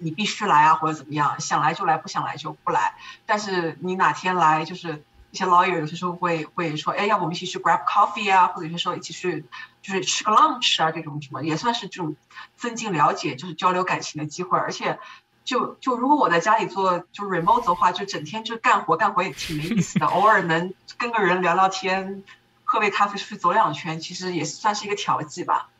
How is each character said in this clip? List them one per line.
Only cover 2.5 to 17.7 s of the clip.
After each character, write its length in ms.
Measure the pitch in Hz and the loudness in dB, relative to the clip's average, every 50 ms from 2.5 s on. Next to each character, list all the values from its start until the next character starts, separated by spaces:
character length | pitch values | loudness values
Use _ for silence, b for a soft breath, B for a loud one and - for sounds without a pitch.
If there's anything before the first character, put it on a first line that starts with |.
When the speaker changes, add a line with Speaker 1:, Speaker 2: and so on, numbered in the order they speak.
| 151 | -10
Speaker 1:
不 200 | - - 180 - | -8 -4 -2 0
来。 220 | - - - - B B B B B B | 0 0 -2 -4 B B B B B B
但 140 | - 214 208 | -2 -2 -2
是 400 | 214 202 190 180 165 160 151 - | 0 -2 -2 -2 -2 -2 -4 -6
你 140 | 170 180 185 | -6 -4 0
哪 180 | 190 175 160 - | 2 2 2 0
天 220 | - - 185 185 | 0 -2 -2 2
来， 300 | 180 165 156 156 160 160 | 4 4 4 4 2 0
就 100 | - 180 | -4 -8
是 260 | 170 - 170 151 151 - _ _ _ - _ | -10 -8 -8 -10 -10 -12 _ _ _ -20 _
一 60 | - | -8
些 100 | - 190 | -4 0
lawyer 320 | 175 170 180 190 185 175 165 | 4 6 6 6 4 2 0
有 80 | 151 | -2
些 80 | 151 170 | -4 -6
时 100 | 165 180 | -4 -4
候 60 | 180 | -4
会， 340 | 170 - 165 170 170 160 151 | -4 -2 -2 0 0 -2 -4
会 320 | - - - 170 160 151 | -6 -6 -4 -4 -2 -2
说， 160 | 151 - 185 - | -4 -2 -2 -2
哎， 140 | 185 202 | 0 0
要 120 | - 190 - | 2 2 2
不 40 | 175 | 0
我 60 | 156 | 0
们 80 | 175 | -4
一 20 | - | -4
起 80 | 180 | -6
去 140 | 175 - 185 | -8 -8 -2
grab 240 | - 170 170 - - | 2 2 2 2 2
coffee 500 | - - 202 208 214 - 226 214 202 190 | 2 4 4 4 4 2 -2 0 2 4
啊， 140 | 185 175 - | 6 6 4
或 120 | - 185 | 2 -2
者 60 | 165 | -8
有 60 | 160 170 | -6 -6
些 60 | 170 | -4
时 100 | - 175 | -4 -4
候 80 | 175 | -4
一 20 | 180 | -6
起 140 | - - 165 | -6 -10 -10
去， 320 | - - 180 165 151 151 - B B B B B B | -6 -4 -4 -4 -4 -6 -12 B B B B B B
就 140 | - 196 196 | -10 -4 -4
是 60 | 185 | -2
吃 240 | - - - - - | -2 -2 -2 -2 0
个 80 | 208 214 | 4 4
lunch 500 | 247 302 320 269 240 - - - - 160 | 6 6 4 2 2 0 0 0 2 0
啊， 80 | 160 | 0
这 100 | 160 170 160 | 0 -2 -8
种 200 | 151 143 151 - | -8 -8 -10 -10
什 60 | - | -10
么， 100 | - 131 143 | -10 -6 -4
也 120 | 160 156 | -2 -2
算 160 | - 240 240 240 | -2 0 -2 -2
是 140 | - 202 | -2 -4
这 160 | 180 - 185 175 | -8 -8 -6 -4
种 140 | 151 - - _ _ B B B B B | -6 -6 -8 _ _ B B B B B
增 180 | - - 240 226 | -10 -10 -8 -8
进 180 | 240 233 214 175 | -6 -4 -2 0
了 200 | 147 147 160 - | 2 4 2 2
解， 240 | - - 156 135 | 0 -2 -6 -6
就 100 | - 180 | -6 -8
是 80 | 185 156 | -12 -6
交 160 | - 185 180 | -2 0 0
流 140 | 180 180 180 | 2 2 0
感 160 | 175 165 151 | -2 -2 -4
情 200 | 160 - - 151 | -4 -6 -8 -6
的 60 | 151 | -8
机 160 | 147 - - 180 | -8 -6 -8 -6
会。 160 | - 175 160 | -2 -2 -2
而 140 | - - - | 0 -2 -6
且 260 | - - 175 160 - B B B B B B _ _ - | -4 -4 -4 -4 -4 B B B B B B _ _ -8
就， 320 | - 262 240 - - - - | -4 -2 -2 -2 -2 -6 -8
就 160 | - 269 247 | -4 -2 -2
如 120 | 240 247 277 | 0 4 4
果 80 | 302 | 4
我 120 | 285 254 - | 4 4 4
在 120 | 170 170 | 2 2
家 180 | 165 220 214 220 | 4 4 4 4
里 80 | 190 | 2
做， 320 | 165 - 196 190 185 180 170 - _ - | 0 -2 0 0 2 2 0 -2 _ -12
就 120 | - 202 | -10 -6
remote 400 | 196 185 170 165 208 233 - - | -4 -2 0 2 4 2 2 4
的 100 | - | 2